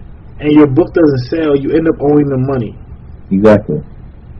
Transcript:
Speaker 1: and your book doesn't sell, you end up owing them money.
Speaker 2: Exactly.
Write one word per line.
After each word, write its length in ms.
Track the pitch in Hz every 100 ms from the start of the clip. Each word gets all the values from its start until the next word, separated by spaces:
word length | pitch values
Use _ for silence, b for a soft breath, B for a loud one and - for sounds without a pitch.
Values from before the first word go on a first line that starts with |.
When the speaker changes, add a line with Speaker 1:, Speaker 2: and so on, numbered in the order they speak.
| - - - -
Speaker 1:
and 140 | 147
your 160 | 151 143
book 260 | 135 175
doesn't 320 | 180 156 131 -
sell, 280 | 165 156 139
you 160 | 139
end 140 | 156 160
up 80 | 135
owing 280 | 143 147 143
them 180 | 131 135
money. 320 | 135 101 - - - - - -
Speaker 2:
Exactly. 500 | 95 107 101 - 76 - - - - -